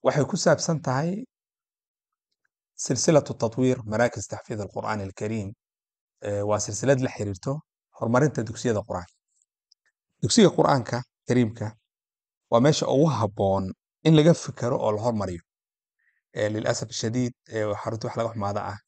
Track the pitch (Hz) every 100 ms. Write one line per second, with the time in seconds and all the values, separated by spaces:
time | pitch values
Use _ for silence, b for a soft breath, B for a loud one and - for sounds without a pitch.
0 | 135 151 131 196 180 151 - 156 - 131
1 | 165 202 262 _ _ _ _ _ _ _
2 | _ _ _ _ _ _ _ - - 131
3 | - 151 - 117 113 127 127 123 107 110
4 | 120 - - - - 110 98 110 107 107
5 | 98 - 107 110 98 - _ _ _ _
6 | _ _ 104 101 101 107 107 101 123 135
7 | 110 - 104 95 - 147 _ _ _ -
8 | 110 123 147 - 110 110 127 104 101 92
9 | 92 _ _ _ _ _ _ _ _ _
10 | _ _ 117 - 190 - - 143 113 120
11 | - _ - 123 113 - 107 - _ _
12 | _ _ _ _ _ 117 139 151 - 135
13 | 160 117 110 - 98 98 95 - _ _
14 | 160 156 151 165 - - 120 135 110 107
15 | 120 110 95 87 _ _ _ _ _ _
16 | _ _ _ - 107 107 - - 110 -
17 | 113 123 123 - _ 113 107 101 113 110
18 | 113 - 113 113 101 101 95 101